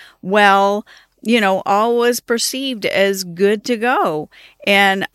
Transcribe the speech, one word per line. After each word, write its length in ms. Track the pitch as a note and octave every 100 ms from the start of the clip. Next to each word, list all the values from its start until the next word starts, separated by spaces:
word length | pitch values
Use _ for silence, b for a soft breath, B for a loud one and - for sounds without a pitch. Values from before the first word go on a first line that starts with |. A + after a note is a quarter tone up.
| B B
well, 640 | F3+ G#3 G3+ G3 G3 G#3 - B B _
you 180 | G#3+ A#3
know, 240 | G3 F#3+ -
all 300 | G3+ A3+ A#3+
was 240 | A#3+ A#3+
perceived 680 | - A#3 - C4 C4+ A#3 F#3+
as 380 | - G3 G3
good 400 | F#3 E3+ G3+ G#3+
to 140 | A3+ A#3
go. 520 | A#3 D#4 C4 D3+ - B B B -
And 400 | G3 G3 F#3+ -